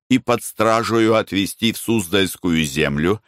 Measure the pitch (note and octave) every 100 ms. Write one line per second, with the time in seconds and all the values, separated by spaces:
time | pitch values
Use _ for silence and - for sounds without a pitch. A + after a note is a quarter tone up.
0 | - B2+ - A#2+ - - A2 A2+ G#2+ A2+
1 | A2 A2 G2 F#2+ F#2 - A2+ - - A#2
2 | E2 G2 F#2 - F2+ D#2+ D#2 C#2 D2 C#2+
3 | E2 G#2+